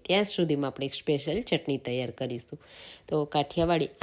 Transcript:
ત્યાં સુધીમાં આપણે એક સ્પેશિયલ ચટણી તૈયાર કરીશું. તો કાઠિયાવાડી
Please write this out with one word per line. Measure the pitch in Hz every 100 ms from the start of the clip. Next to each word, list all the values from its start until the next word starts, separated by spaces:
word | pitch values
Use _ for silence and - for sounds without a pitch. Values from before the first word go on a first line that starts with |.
| -
ત્યાં | 190 202
સુધીમાં | - 160 143 139
આપણે | - 135
એક | -
સ્પેશિયલ | - 143 151 185
ચટણી | 247 160 - 135 -
તૈયાર | 123 123 -
કરીશું. | 127 120 - 151 - - - - -
તો | 156 147
કાઠિયાવાડી | 151 143 - 170 165 143 -